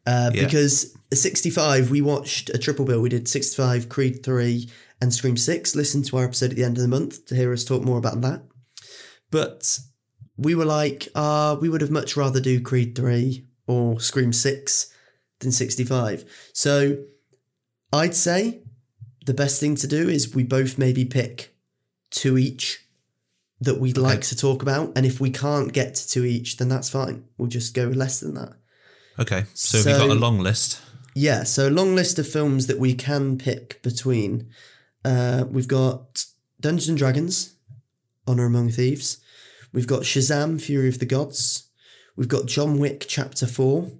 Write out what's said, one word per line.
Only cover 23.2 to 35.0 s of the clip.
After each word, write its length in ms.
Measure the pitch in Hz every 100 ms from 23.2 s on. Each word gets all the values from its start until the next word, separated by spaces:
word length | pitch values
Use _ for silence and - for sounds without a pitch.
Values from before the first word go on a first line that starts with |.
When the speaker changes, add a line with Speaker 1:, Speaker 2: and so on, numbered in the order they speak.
| _ _ _ _
Speaker 1:
that 180 | 127 127
we'd 180 | 127 131
Speaker 2:
Okay. 80 | 131
Speaker 1:
like 160 | 104
to 120 | - 127
talk 260 | 139 135
about. 300 | 135 139 160 -
And 80 | 131
if 160 | 127
we 80 | 131
can't 420 | 131 143 147 123
get 240 | 131 123 -
to 140 | -
two 160 | 127 123
each, 320 | 117 120 -
then 100 | 127
that's 220 | 131 -
fine. 340 | 139 123 - - -
We'll 100 | 120
just 260 | 120 117
go 120 | 127 123
less 340 | 131 131 -
than 140 | 78
that. 200 | 71 - - _ _ _ _ _ -
Speaker 2:
Okay. 280 | 110 95 104
So 240 | - - 113
have 80 | 143
you 40 |
got 140 | 139 139
a 60 | 110
Speaker 1:
So 40 |
Speaker 2:
long 200 | 120 104
list? 400 | 92 113 - - - - - 135
Speaker 1:
Yeah. 280 | 147 107
So 260 | 120 - 139
a 20 |
long 240 | 165 190 185
list 240 | 180 -
of 80 | 147
films 400 | 151 147 135 131
that 100 | 117
we 140 | 131
can 440 | 127 139 143 135 131
pick 440 | 131 - - -
between. 680 | 123 117 131 117 101 110 117 - - - _ _